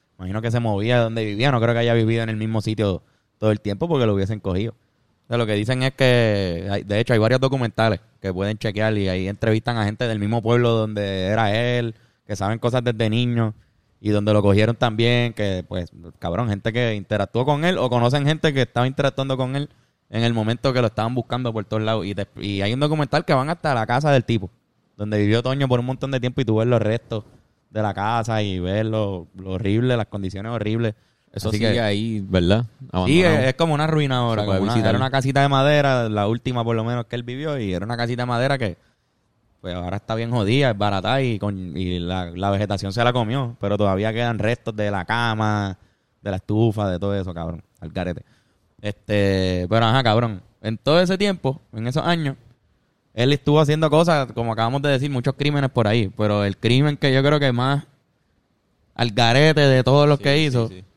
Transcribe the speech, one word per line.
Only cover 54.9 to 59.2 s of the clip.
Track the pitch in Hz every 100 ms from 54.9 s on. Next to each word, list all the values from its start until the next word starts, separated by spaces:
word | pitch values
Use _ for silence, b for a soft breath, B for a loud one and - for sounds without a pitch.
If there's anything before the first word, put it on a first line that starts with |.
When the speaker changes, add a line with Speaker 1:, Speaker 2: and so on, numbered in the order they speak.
| 135 143
Speaker 1:
muchos | 135 123
crímenes | - 147 147 135
por | - 104
ahí, | 117 101 -
pero | 107 104
el | 101 98
crimen | 117 127 147 147
que | 143
yo | 131
creo | 139 151
que | 139
más | 120 127 139 - _ _ _ _ _ _ _ _ _ _
al | - 123
garete | 104